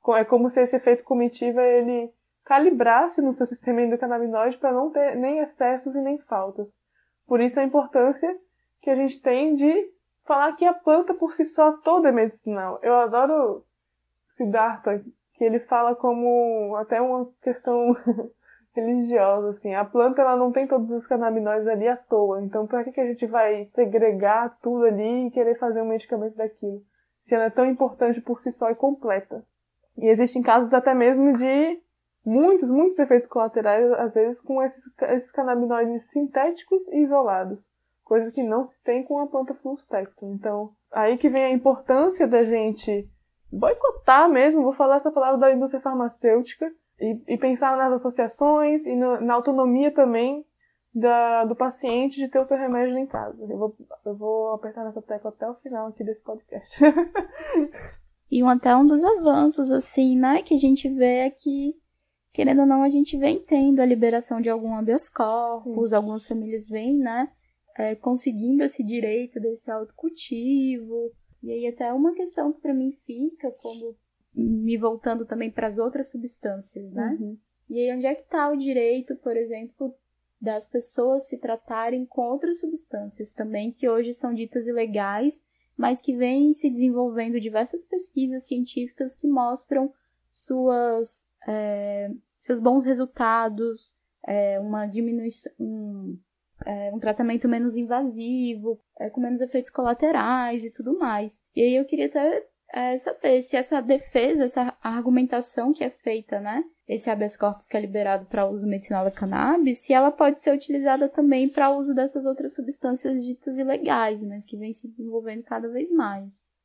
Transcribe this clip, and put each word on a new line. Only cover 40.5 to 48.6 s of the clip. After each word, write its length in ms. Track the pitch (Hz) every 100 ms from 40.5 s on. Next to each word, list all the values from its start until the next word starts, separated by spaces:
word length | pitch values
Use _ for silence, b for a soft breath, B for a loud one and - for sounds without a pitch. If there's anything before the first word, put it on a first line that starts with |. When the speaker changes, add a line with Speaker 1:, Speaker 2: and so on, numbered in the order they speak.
| 208 214 _ _
Speaker 1:
aí 280 | - 214 247
que 120 | 294
vem 140 | 262
a 80 | 262
importância 760 | 254 262 262 - 254 339 370
da 200 | 269 233
gente 640 | 226 226 220 214 - 202 202 _ _ _ _
boicotar 800 | 190 - 480 539 - - 262 339
mesmo, 340 | 262 285 311
vou 80 | 262
falar 240 | 269 269
essa 160 | 277 294
palavra, 260 | 302 262 269
da 160 | 269
indústria 280 | 262 269 269
farmacêutica, 920 | 269 262 240 - 233 226 240 - 320 320 _ _
e, 360 | 220 226 -
e 40 | 240
pensar 380 | 262 247 269
nas 180 | 269 262
associações 920 | 254 247 247 226 - 294 302